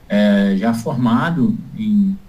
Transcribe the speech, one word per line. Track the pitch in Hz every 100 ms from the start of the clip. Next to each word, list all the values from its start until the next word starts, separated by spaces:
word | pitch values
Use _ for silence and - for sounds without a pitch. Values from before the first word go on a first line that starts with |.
| -
é, | 101 104 101 101 95
já | 113
formado | 113 160 127 120 120 165 151 113 - - -
em | 214 208 196 196